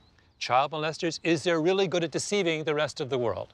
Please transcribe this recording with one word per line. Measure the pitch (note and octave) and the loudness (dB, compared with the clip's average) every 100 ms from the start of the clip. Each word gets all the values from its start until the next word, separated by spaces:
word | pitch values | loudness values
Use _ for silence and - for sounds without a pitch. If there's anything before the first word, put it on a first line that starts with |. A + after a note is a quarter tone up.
| _ _ _ - | _ _ _ -10
child | - B2 D3 | 0 2 2
molesters | D3+ D3+ D3+ E3+ - | -2 -4 -4 -4 -2
is | E3 E3 | 0 2
they're | F3 E3 | 2 2
really | D#3 G3 G3 | 4 2 2
good | F3 | 0
at | E3 | -2
deceiving | C#3 - G#3 F3+ D#3 D#3 | -2 -2 0 0 0 0
the | D3 | 0
rest | D3 - | -2 -4
of | C3+ | -2
the | B2+ | 0
world, | A#2+ F#2 - | 0 -2 -6